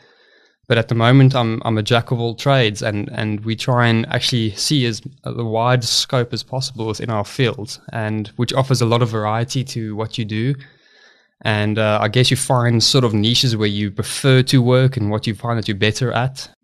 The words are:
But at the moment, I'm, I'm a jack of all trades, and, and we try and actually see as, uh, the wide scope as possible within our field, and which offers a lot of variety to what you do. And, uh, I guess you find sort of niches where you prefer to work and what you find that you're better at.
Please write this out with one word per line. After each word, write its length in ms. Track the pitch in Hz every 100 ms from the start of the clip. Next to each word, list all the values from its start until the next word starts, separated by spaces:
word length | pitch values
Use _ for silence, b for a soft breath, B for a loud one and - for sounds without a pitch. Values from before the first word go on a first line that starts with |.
| b b b b b b -
But 100 | 117
at 100 | 113
the 80 | 117
moment, 400 | 117 135 131 131
I'm, 260 | 117 113
I'm 140 | 117 110
a 40 |
jack 280 | 104 120 113
of 80 | 120
all 160 | 117
trades, 480 | 113 143 135 113 101
and, 260 | 117 104 101
and 320 | 110 107 104
we 100 | 110
try 320 | 110 - 123 120
and 180 | 113 117
actually 380 | 123 - 120 110
see 320 | 101 - 151 120
as, 140 | 107 - -
uh, 100 | 127
the 120 | 120
wide 400 | 117 110 120 127
scope 480 | 117 - - 127 120
as 100 | 113
possible 440 | - 131 131 110 110
within 200 | 104 110
our 160 | 110
field, 540 | 101 - 123 107 104 - -
and 360 | 113 107 107 107
which 180 | - 120
offers 280 | 123 131 123
a 60 | 117
lot 160 | 117
of 80 | 123
variety 520 | 110 104 110 120 135
to 300 | 123 120 110
what 240 | 104 110 -
you 60 |
do. 300 | 107 107 123 135 B B B B B B B B
And, 360 | 110 107 104 107
uh, 220 | 107 107
I 60 | 107
guess 240 | 113 123
you 40 | 127
find 460 | - 131 120 117
sort 220 | - -
of 100 | 120
niches 420 | 107 107 120 127 110
where 120 | 107
you 240 | 101 104
prefer 500 | 98 107 - 139 131
to 160 | 127 135
work 360 | 120 127 127 131
and 120 | 104
what 180 | 107 -
you 100 | 101
find 200 | 120 117
that 120 | 104
you're 80 | 101
better 340 | 107 104 123
at. 400 | 107 131 135 - _